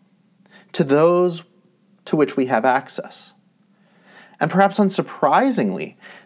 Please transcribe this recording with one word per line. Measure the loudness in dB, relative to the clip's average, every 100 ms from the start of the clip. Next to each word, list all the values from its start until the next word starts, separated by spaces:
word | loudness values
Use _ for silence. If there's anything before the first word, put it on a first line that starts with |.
| _ _ _ _ _ -20 _
to | -4
those | 0 2 4 2 0 -4 -14 _ _ _ _ _ -4
to | 0
which | 0 0
we | 0
have | 0 0
access. | 0 -4 -14 -14 -16 -20 _ _ _ _ _ _ _ _ -20 -20 -6
And | -2
perhaps | 2 2 2
unsurprisingly, | 0 0 -6 -2 0 2 2 0 -2 -4 -10 -16 -20 -20